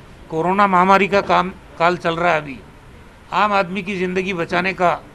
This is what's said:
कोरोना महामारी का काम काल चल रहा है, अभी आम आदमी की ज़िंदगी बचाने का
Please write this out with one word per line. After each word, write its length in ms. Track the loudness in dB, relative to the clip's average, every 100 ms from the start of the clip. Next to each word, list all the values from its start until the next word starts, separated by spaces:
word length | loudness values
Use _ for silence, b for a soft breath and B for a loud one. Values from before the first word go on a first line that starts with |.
| -20 -20 -8
कोरोना 360 | -2 0 2 2
महामारी 420 | 4 4 4 4
का 120 | 0
काम 320 | 2 0 0 -6 -12 -2
काल 180 | 0 0
चल 200 | -2 0
रहा 160 | 0
है, 80 | 0
अभी 180 | -4 -12 -18 -20 -20 -20 -20 -20 -6
आम 200 | -2 0
आदमी 300 | 0 -2 -6
की 160 | -6 -4
ज़िंदगी 340 | -4 -4 -4
बचाने 400 | -4 -4 -2 -2
का 280 | 0 0 -2 -8